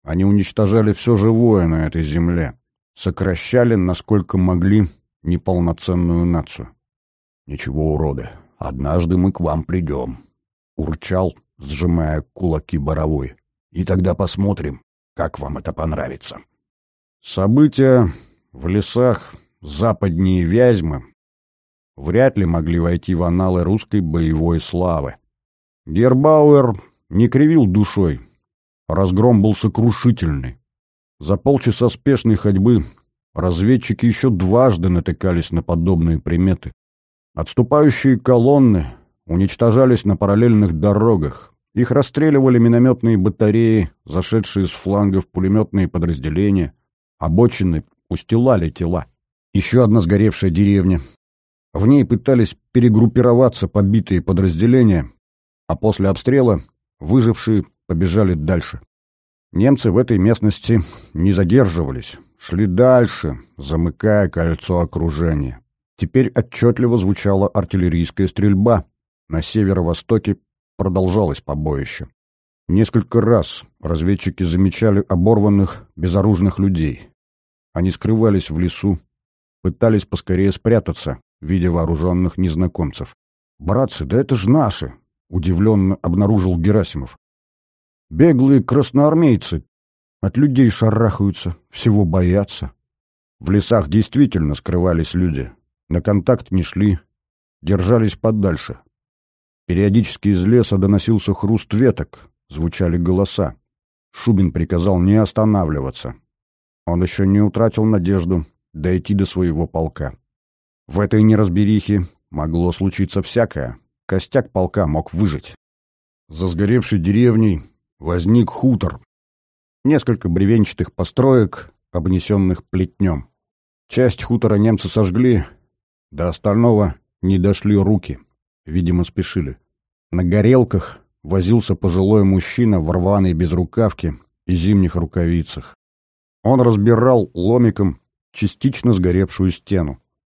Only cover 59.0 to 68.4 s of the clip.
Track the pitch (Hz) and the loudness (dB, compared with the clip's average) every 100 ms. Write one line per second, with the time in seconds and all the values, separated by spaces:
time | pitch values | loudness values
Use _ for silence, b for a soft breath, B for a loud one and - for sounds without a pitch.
59 | _ _ _ _ _ 85 123 139 113 92 | _ _ _ _ _ 0 2 2 2 0
60 | 123 104 101 113 104 - - 113 80 B | 0 2 2 2 0 -2 0 0 0 B
61 | B 80 95 92 90 123 101 85 71 123 | B -2 0 2 2 2 2 -2 -6 -8
62 | - - _ _ - 87 104 90 127 127 | -12 -20 _ _ -6 -2 0 2 4 4
63 | 113 - 80 60 - - 69 82 85 - | 2 -2 -8 -8 -16 -18 -6 -2 -2 -2
64 | 107 104 92 85 82 80 - 87 82 - | 0 0 0 -2 -4 -4 -2 -2 -2 -4
65 | 85 73 85 76 65 62 _ _ _ _ | -4 -2 -2 -2 -6 -10 _ _ _ _
66 | 87 127 120 - - - 120 120 123 117 | -2 0 0 -2 -6 0 0 2 0 0
67 | 95 98 101 98 101 104 87 95 90 85 | 0 -2 0 0 0 -2 -2 0 0 0
68 | 82 - 95 - | -2 -2 -4 0